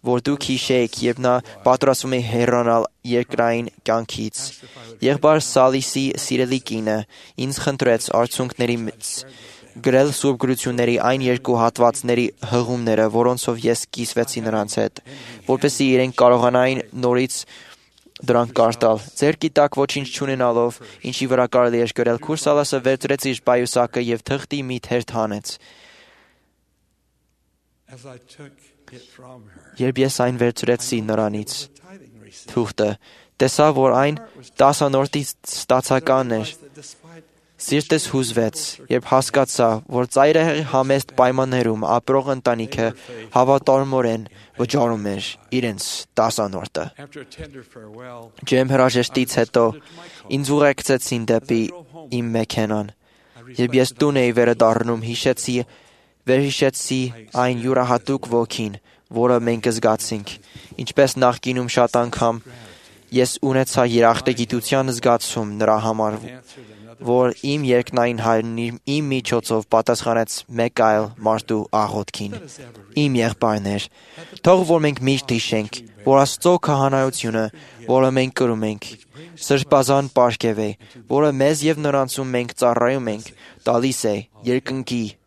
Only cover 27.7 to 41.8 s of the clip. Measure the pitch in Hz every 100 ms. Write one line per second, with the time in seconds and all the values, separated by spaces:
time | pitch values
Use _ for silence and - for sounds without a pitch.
27.7 | _ _ 123 135 123 _ - 143 143 _
28.7 | _ - 123 - - 127 127 104 87 _
29.7 | - 127 127 131 - 123 123 120 - -
30.7 | 120 - 117 107 110 107 104 104 - -
31.7 | _ - 190 - 110 107 - - 120 104
32.7 | - 107 104 _ - _ _ 127 - 151
33.7 | 135 131 123 143 151 - - 123 - 135
34.7 | 143 143 135 139 147 135 - - - -
35.7 | 127 - 131 127 131 127 113 107 - -
36.7 | 151 143 - 160 165 _ _ _ _ -
37.7 | 143 143 160 - 135 120 117 110 - -
38.7 | - - 123 - 131 - 143 131 - 117
39.7 | 110 - 123 123 135 143 160 160 147 147
40.7 | 131 131 139 - 131 127 131 131 127 117
41.7 | 110